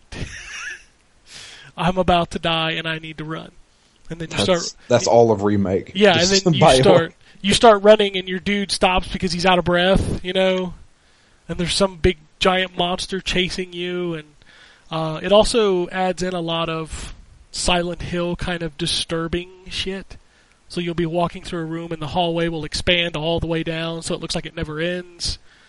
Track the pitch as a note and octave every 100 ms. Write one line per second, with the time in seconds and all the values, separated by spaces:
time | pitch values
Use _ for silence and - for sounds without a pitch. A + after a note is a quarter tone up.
0 | _ - - - - - - - - _
1 | _ _ _ - - - - - E3+ F#3
2 | F3+ F3 E3 F#3+ E3 E3 D#3+ D#3+ E3 D#3+
3 | D#3+ D#3 D#3 D#3+ E3+ - _ _ _ _
4 | - E3 D#3+ - G3 F3 - - - A#2+
5 | - A#2 A#2 G#2 G#2 G#2 F#2+ F#2+ - F#3
6 | G3+ E3 F#3 G3 F#3 D3+ D#3 C3 D#3+ F3
7 | E3 - - - F#3+ - A#3 G3+ G3+ G#3+
8 | G3+ G3 F#3 F#3 F3 G3+ G3 - F#3+ F#3
9 | - F#3+ F#3 F3 F#3 F3+ E3+ F3 F#3 F#3
10 | - - F3+ F#3+ F#3+ F#3 F3+ - - _
11 | _ _ _ _ - E3+ E3 - G3 F3
12 | F#3 F3+ _ _ F#3+ F#3 F#3 - F3 F#3
13 | - F#3+ - F#3 F#3 - F#3 F3 F3+ F3+
14 | F3 D#3+ D3+ _ - - - _ _ E3
15 | D#3+ D#3 F#3 G3+ G#3 B3 G#3 F#3 F3 F#3
16 | F#3 F3+ F#3 F3+ E3 E3 E3 D#3+ D#3 -
17 | - - - - - - - F3+ F3 E3+
18 | - F3+ F3 F3 - E3+ E3 - E3 -
19 | - E3 E3 F3 F3+ - F3+ - F#3+ F#3+
20 | - - _ _ _ _ _ F3 E3+ E3
21 | D#3+ E3+ E3+ F#3+ - F3 D#3+ E3 E3+ D#3+
22 | D3+ F3+ E3+ E3+ E3+ E3 D3+ - - F3
23 | E3+ D#3 D#3 E3 D#3+ E3 E3 D#3+ E3 E3
24 | - F3 E3 E3+ D#3 E3 D#3 D3+ F3 F3+
25 | F3 E3+ - - - _